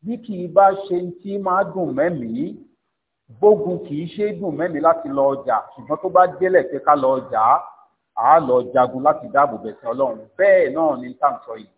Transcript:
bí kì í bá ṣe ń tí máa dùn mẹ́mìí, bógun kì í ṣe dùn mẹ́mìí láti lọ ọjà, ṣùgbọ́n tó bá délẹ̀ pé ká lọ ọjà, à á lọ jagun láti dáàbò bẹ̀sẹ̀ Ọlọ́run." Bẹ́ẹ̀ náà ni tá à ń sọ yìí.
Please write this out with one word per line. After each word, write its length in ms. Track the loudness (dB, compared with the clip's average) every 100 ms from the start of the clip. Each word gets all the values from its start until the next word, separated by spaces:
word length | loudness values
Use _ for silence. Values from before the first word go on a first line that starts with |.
bí 80 | -10 -12
kì 180 | -10 -10
í 100 | 0
bá 180 | 4 4
ṣe 220 | 2 -4 -6
ń 140 | -6
tí 180 | -12 -10
máa 280 | -6 -2 -2
dùn 240 | -2 -4 -6
mẹ́mìí, 500 | -2 -2 -2 -8 -8 -8 -10 _ _ _ _ _ _ _ 2
bógun 360 | 4 4 2 -6
kì 160 | -6 -8
í 100 | -8
ṣe 200 | -6 -6
dùn 240 | -4 -8 -6
mẹ́mìí 240 | -6 0
láti 280 | 2 0 -2
lọ 140 | 0 0
ọjà, 280 | 0 -2 -4 -4
ṣùgbọ́n 320 | -20 -8 -6
tó 100 | 0
bá 140 | 4 2
délẹ̀ 380 | 2 2 2
pé 120 | 0 -4
ká 160 | 0
lọ 140 | 2 2
ọjà, 320 | -2 -2 0 2 2 0 -20 _ _ _ -2
à 80 | 4
á 140 | 4
lọ 160 | 4 0
jagun 380 | 2 0 0 2
láti 240 | 0 0 -2
dáàbò 280 | 0 0 -2
bẹ̀sẹ̀ 320 | -12 -12 -8
Ọlọ́run." 300 | -4 -4 -4 -14
Bẹ́ẹ̀ 420 | 0 4 4 2
náà 240 | 0 -2 -2
ni 180 | -8
tá 120 | -4 -4
à 40 |
ń 40 | -4
sọ 120 | -12
yìí. 140 | -16 -16